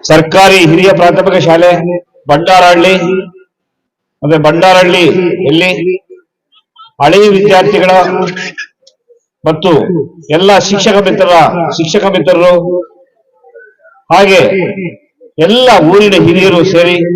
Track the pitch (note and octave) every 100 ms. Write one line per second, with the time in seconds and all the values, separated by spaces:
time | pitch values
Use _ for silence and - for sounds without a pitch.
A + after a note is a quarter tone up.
0 | - D#3 D#3+ F#3 F#3+ F#3+ E3 E3 F#3+ F3+
1 | F3 F#3+ F#3 F#3 D#3 E3 F3 F3 E3+ F3
2 | - _ - D3 E3+ F#3 F3+ F3 F3+ F#3+
3 | F3 F#3+ F3+ - _ _ _ _ _ _
4 | _ _ D3 D#3+ D3+ E3 F#3 F#3 F3+ F3+
5 | F3 F#3 F3 F3 C#3 D#3+ F#3 F3+ F3+ F#3
6 | _ - _ _ _ _ _ - - _
7 | C#3+ F#3+ G#3 G3 G3+ F#3 G3 G3 F#3 F#3
8 | F3+ F#3 F3+ - - - - _ _ _
9 | _ _ _ _ D#3 D#3+ F#3+ D3 - F3
10 | - - - D#3 G3 F#3+ - G3+ A3 G3+
11 | F#3 F#3 F3+ E3+ C#3 F3 D#3+ - D#3+ G#3
12 | G3 F3+ E3 F3 F3+ F3 F3 F3+ - _
13 | _ _ _ _ _ - - _ _ _
14 | _ F3 G3 F#3+ - F#3+ F3 G3 F3 -
15 | _ _ - - E3 A#3+ B3+ G3+ D#3 G3
16 | G#3 F#3 D#3+ F3+ F#3+ F3 - E3+ E3+ F3
17 | E3+